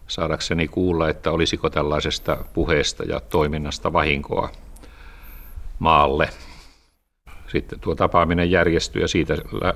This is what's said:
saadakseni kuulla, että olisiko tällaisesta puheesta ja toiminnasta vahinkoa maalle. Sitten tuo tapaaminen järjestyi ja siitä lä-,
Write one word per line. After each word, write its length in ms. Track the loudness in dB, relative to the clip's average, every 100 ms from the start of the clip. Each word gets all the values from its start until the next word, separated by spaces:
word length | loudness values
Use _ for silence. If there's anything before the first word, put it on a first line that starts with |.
| -10
saadakseni 600 | -4 -2 -2 0 0 0
kuulla, 420 | 0 2 2 2
että 220 | 0 0
olisiko 380 | 2 2 0 -2
tällaisesta 680 | 0 0 0 -2 -4 -4 -4 -4
puheesta 500 | -2 2 2 0 -4
ja 160 | -4 -6
toiminnasta 760 | 0 0 2 -2 -6 -4 0
vahinkoa 560 | 2 2 0 -2 -4 -4 -8 -18 -18 -20 -20 -20 -18 -18 -16 -14 -12 -10 -2
maalle. 500 | 4 6 4 4 0 -2 -18 -20 -20 _ _ _ _ _ -20 -18 -4
Sitten 320 | -4 -4 -8
tuo 160 | -4 0
tapaaminen 560 | 2 4 4 4 4
järjestyi 500 | 4 6 4 0 0
ja 60 | 2
siitä 260 | 2 2
lä-, 400 | -2 -4 -2 0